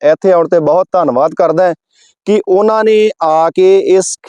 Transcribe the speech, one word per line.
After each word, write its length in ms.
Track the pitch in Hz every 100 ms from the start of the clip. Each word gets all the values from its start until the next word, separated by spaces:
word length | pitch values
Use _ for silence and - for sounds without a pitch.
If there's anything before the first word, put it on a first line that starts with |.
ਇੱਥੇ 280 | 147 - 196
ਆਉਣ 160 | 175 165
ਤੇ 120 | 170
ਬਹੁਤ 260 | 151 170 190
ਧੰਨਵਾਦ 420 | 185 151 123 156 160
ਕਰਦਾ 280 | 170 156 185
ਹਾਂ 80 | 160 _ _ _ _ -
ਕਿ 140 | 208 -
ਉਹਨਾਂ 340 | 185 214 220
ਨੇ 260 | 220 214 214 -
ਆ 280 | 160 160 165
ਕੇ 280 | 175 190 196 - 190
ਇਸ 180 | 185 -